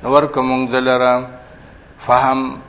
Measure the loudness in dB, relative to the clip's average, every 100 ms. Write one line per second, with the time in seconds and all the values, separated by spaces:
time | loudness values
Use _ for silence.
0 | 4 2 2 -2 -2 -2 -2 -2 0 2
1 | 2 0 -2 -16 -20 -20 -20 -20 -20 -18
2 | 0 2 2 0 -4 -10